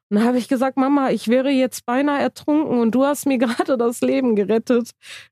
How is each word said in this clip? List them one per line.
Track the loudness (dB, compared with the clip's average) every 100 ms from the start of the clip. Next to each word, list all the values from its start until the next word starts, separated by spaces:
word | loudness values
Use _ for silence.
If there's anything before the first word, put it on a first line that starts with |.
| -2
Und | 0
da |
habe | 2 0
ich | -2
gesagt, | -2 -2 0
"Mama, | 2 2 0
ich | -2 0
wäre | 0 2
jetzt | 0 0 -4 -4
beinahe | -2 0 0
ertrunken | -2 -4 -2 0 0 0
und | 2 2
du | 0
hast | 0 -2
mir | 0
<laughs> |
gerade | 0 -2 -2 0
das | 0 0
Leben | -2 0 0 0
gerettet. | 0 -2 0 -2 -2 -12 -20 -20 -12